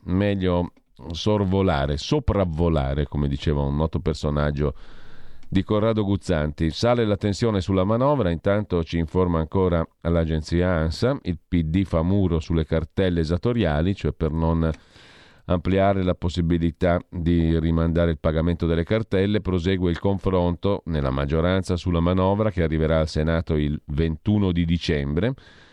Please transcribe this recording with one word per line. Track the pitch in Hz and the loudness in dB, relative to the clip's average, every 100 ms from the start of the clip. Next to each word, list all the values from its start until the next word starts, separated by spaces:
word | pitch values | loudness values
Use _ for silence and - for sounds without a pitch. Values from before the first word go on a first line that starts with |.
Meglio | 85 92 101 98 92 87 87 _ _ - 73 | -2 2 2 0 0 0 -2 _ _ -18 -12
sorvolare, | 85 107 107 95 95 95 73 71 71 | -4 0 2 2 2 2 2 0 -2
sopravvolare, | - 151 - - 90 78 87 76 67 69 71 | 0 0 2 0 0 2 2 2 0 -2 -2
come | 73 71 | -2 -2
diceva | 69 - 73 | -2 -2 0
un | 69 71 | 0 0
noto | 80 76 | -2 -2
personaggio | - 76 76 73 73 71 73 - - - - - - - - | -4 -2 -2 0 0 0 -2 -4 -14 -14 -12 -12 -12 -12 -2
di | 95 | -2
Corrado | 90 107 110 110 | 0 0 2 0
Guzzanti. | 98 98 - 80 76 76 80 | 0 -2 0 0 0 -2 -2
Sale | - 117 120 110 | 0 0 2 0
la | 101 | 0
tensione | 104 95 117 101 | -2 0 0 0
sulla | 90 95 92 | 0 0 2
manovra, | 117 135 143 92 | 0 0 2 0
intanto | 82 101 101 104 87 | 0 0 0 0 -2
ci | 82 85 | -2 -2
informa | 80 92 90 82 | -2 0 0 0
ancora | 80 95 92 85 82 _ | -2 0 2 2 -2 _
l'agenzia | 85 85 80 80 76 87 90 | -2 0 0 -2 -2 0 0
ansa, | 85 80 80 117 143 | 0 -2 0 -2 -2
il | - 85 - | -6 -8 -2
P | 87 | -2
D | 78 90 95 | 0 0 0
fa | 82 | 0
muro | 85 101 90 80 | 2 2 2 0
sulle | - 82 78 | 0 -2 0
cartelle | 82 78 - 92 85 | -2 -2 -2 0 0
esattoriali, | 78 87 117 120 87 73 87 98 | 0 0 0 0 0 2 0 0
cioè | 76 | -4
per | - 80 | -2 -2
non | 80 82 82 82 76 - - - - - - - | 0 0 0 0 -4 -12 -20 -20 -20 -20 -14 -4
ampliare | 90 90 95 98 98 | -2 0 2 2 2
la | 90 | 0
possibilità | 87 90 87 82 85 82 - 90 85 - | -2 -2 -2 0 2 0 0 0 0 -2
di | 90 82 85 82 82 | -4 0 2 4 2
rimandare | 80 82 82 82 85 | 2 2 2 2 0
il | 80 | 0
pagamento | 82 78 82 85 82 | 0 0 0 0 0
delle | 82 | 0
cartelle, | 85 110 110 92 101 104 | 0 -2 0 0 2 0
prosegue | - 92 85 95 90 | 0 0 0 0 0
il | 82 | 0
confronto | 98 98 95 92 87 85 98 101 - | 0 0 0 2 0 0 -2 -4 -2
nella | 80 67 | -2 -2
maggioranza | 67 71 80 87 95 92 87 | -2 0 0 2 0 -2 -4
sulla | 92 85 | 0 0
manovra | 85 92 95 101 107 | 2 2 2 0 -2
che | 87 | 0
arriverà | 82 78 78 80 | 0 2 2 2
al | 76 | 0
Senato | 78 78 82 - 78 | 0 0 0 0 0
il | 73 73 - | 0 -4 -6
ventuno | 71 82 78 - 107 98 | -2 -2 -2 0 2 2
di | 87 85 | 2 0
dicembre. | 82 - 76 71 76 110 135 - - - | 0 0 -2 -2 -2 -2 -4 -14 -20 -20